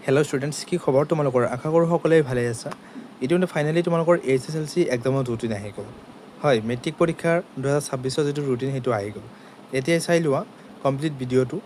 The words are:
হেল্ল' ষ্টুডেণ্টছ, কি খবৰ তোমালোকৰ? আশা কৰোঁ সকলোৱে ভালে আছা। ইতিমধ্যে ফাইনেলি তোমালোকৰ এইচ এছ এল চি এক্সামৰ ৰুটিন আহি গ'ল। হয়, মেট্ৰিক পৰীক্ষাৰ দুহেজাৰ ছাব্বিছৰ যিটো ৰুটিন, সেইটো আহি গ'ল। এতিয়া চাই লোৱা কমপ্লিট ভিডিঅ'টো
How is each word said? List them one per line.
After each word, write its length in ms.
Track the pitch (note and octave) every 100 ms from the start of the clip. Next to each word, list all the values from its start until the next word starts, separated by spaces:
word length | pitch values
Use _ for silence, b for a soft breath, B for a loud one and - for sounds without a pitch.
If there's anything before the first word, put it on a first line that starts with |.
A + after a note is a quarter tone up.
| -
হেল্ল' 160 | C#3
ষ্টুডেণ্টছ, 420 | D3 C#3 C#3+ D3
কি 140 | - F3
খবৰ 260 | - C3+
তোমালোকৰ? 400 | D3 D#3+ C#3+ C3
আশা 240 | A#2 B2+ D#3
কৰোঁ 200 | E3 E3
সকলোৱে 320 | E3+ D#3 D#3+
ভালে 260 | C3+ B2 A#2+
আছা। 220 | A#2 - - B B B -
ইতিমধ্যে 260 | C3 F3 F#3
ফাইনেলি 360 | D#3+ D3+ D#3+
তোমালোকৰ 360 | E3+ E3+ E3 F3
এইচ 180 | - C3 B2+
এছ 80 | D#3+
এল 100 | D3+
চি 160 | F3+
এক্সামৰ 420 | E3+ B2 B2+ C3+
ৰুটিন 280 | B2 A2+ A#2
আহি 200 | G#2 G#2 G2
গ'ল। 60 | G2 - - - - -
হয়, 180 | D3 A#2+
মেট্ৰিক 300 | A2 B2+ E3 D3+
পৰীক্ষাৰ 440 | E3+ D#3+ E3+ E3+ - -
দুহেজাৰ 220 | C3+ C#3+
ছাব্বিছৰ 440 | C#3+ C3 C3 C3
যিটো 180 | C#3+ C#3+
ৰুটিন, 280 | C#3+ A#2+ C3+
সেইটো 200 | C3+ B2
আহি 180 | A2 G2+
গ'ল। 160 | G#2+ - B B B B
এতিয়া 260 | C3 C3+ E3+
চাই 220 | D#3+ E3+
লোৱা 240 | D#3+ C3+ - B B -
কমপ্লিট 300 | C#3 C3+ D#3+ C#3
ভিডিঅ'টো 420 | B2+ B2+ B2 G#2+